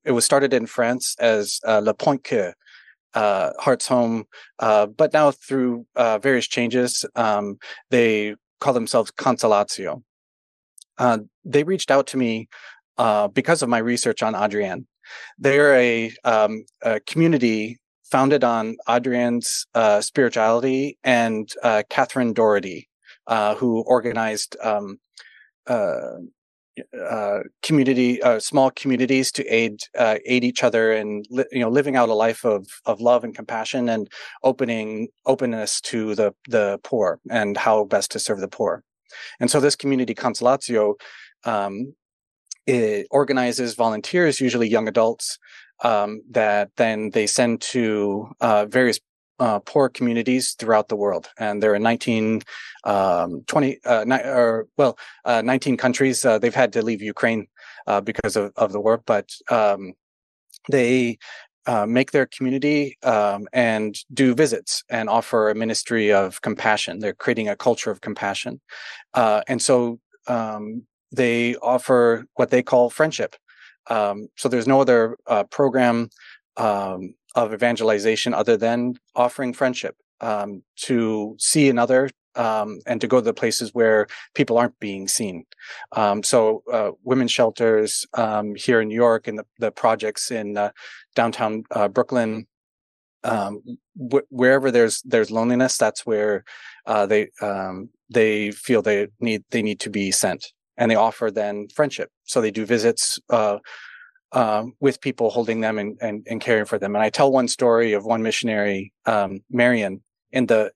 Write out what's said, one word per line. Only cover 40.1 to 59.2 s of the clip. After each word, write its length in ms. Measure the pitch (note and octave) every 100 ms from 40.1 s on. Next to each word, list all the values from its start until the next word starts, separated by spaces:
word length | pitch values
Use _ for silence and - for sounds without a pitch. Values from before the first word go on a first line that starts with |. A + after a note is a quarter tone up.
Consolatio, 800 | A2 B2+ G#2+ A#2+ C3+ - A#2 G#2 G2+ - - - _ -
um, 480 | G#2+ G2+ G2 C3+ - _ _ _ _ - - -
it 400 | B2+ G#2+ G#2 -
organizes 640 | C3+ C#3 C3 B2 B2 B2
volunteers, 640 | A2 A#2 G#2+ - F3+ E3 C3
usually 280 | C3 A#2+ A2+
young 200 | A2 A2
adults, 520 | A#2 A2+ A2+ - - - - - -
um, 380 | A#2+ G#2 G#2 A2 -
that 400 | B2 G#2+ G#2 G2+ -
then 360 | A#2 G#2+ G#2+
they 140 | A2+ G#2
send 360 | - A#2+ A2+
to, 680 | - B2+ A2+ G#2+ G2+ G2+ A2 -
uh, 240 | A#2+ G#2 G#2
various, 340 | C3 B2 G#2 _ _ _ -
uh, 200 | A#2+ G#2
poor 280 | - D#3 C3+
communities 680 | - B2 A#2 A2+ B2+ B2 -
throughout 320 | A2+ G#2+ G#2+
the 60 | G#2
world. 340 | G2+ F2 - -
And 240 | A2 G#2
they're 140 | G#2+ G2+
in 80 |
nineteen, 580 | A2+ A#2 - A2 A2 A2 - - - -
um, 600 | - G2+ F#2+ F2 F2 E2+ -
twenty, 320 | D#3 C#3 - -
uh, 180 | A2+
ni-, 120 | A2 C3
or, 440 | B2 B2+ A#2 A2+ A2 -
well, 220 | C3+ - - - -
uh, 160 | A#2
nineteen 340 | A#2 C3 C#3+ A#2+
countries. 480 | B2+ A#2+ C3+ A#2+ B2+
Uh, 140 | G#2+
they've 140 | A#2
had 200 | C3+ A#2+
to 80 | A#2+
leave 200 | A2 A2
Ukraine, 440 | G#2+ - A#2+ A2+ G2 _ - - -
uh, 160 | G2+
because 340 | G2+ - G#2+ G#2
of, 160 | G2+ -
of 140 | G#2+
the 100 | G#2
war, 200 | G#2+ A2+ -
but, 240 | G#2+